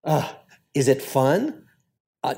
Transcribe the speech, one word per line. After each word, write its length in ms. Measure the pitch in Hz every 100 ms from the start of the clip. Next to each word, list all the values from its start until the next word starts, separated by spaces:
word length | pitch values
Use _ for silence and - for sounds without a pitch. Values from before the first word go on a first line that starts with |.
Uh, 280 | 151 151 135 - _ _ _
is 140 | - 135
it 140 | 135
fun? 640 | - 135 131 180 294 - - _ _ _ _ _
Uh, 120 | 127